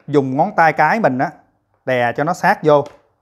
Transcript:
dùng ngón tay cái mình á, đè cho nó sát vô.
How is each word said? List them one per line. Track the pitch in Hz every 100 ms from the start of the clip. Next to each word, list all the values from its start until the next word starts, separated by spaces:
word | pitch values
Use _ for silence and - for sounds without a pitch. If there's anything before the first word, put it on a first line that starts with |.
| -
dùng | 147 135 131
ngón | 185 202
tay | 165
cái | 151 156 214
mình | 156 127
á, | 160 - _ _ _ _
đè | - 127 120
cho | 120
nó | 147
sát | 175 180 208
vô. | 151 147 135 _ _ _